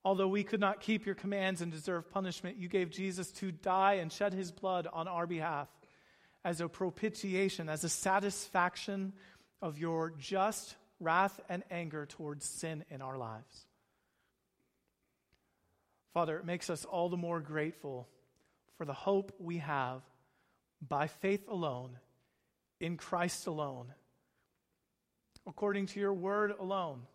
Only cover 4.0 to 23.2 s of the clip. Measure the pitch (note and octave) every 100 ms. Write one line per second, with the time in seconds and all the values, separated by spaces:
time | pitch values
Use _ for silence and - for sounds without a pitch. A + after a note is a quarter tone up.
4 | D#3+ - G3+ F#3 F3+ E3 F#3+ F3+ E3 E3
5 | E3+ F3 E3+ E3+ D#3 D3 C3+ - - _
6 | _ _ _ _ F3 E3 E3+ - F#3 -
7 | G#3+ G#3+ G3 F#3 G3 - D#3+ D#3 E3 -
8 | F#3+ F#3+ G3+ F#3+ - F#3 F3+ - - G3
9 | F#3+ G3 - - _ _ F3 D3 E3 E3
10 | E3 D#3 C3 F#3+ G3+ - - - _ _
11 | E3 E3+ F#3+ - - F3+ - F3 E3 D3+
12 | D3 - D3+ D3 - - D#3+ D3+ D#3+ C3+
13 | C3+ C3 A2+ A2 - - - _ _ _
14 | _ _ _ _ _ _ _ _ _ _
15 | _ _ _ _ _ _ _ _ _ _
16 | _ F3 E3 D#3+ F3 F3 - D#3+ - F#3
17 | F3 F3 E3+ E3+ D3 D3+ D#3 D#3+ D3 B2+
18 | A#2+ _ _ _ _ _ _ _ D3+ C3+
19 | - G3 G3 - E3+ E3+ D3 C#3+ B2+ C3
20 | - _ _ _ _ _ _ _ C#3 C#3+
21 | D3+ - F#3+ G3+ G3+ G3 D#3+ B2 B2+ B2
22 | _ _ _ _ _ _ _ _ E3+ E3+
23 | - F3+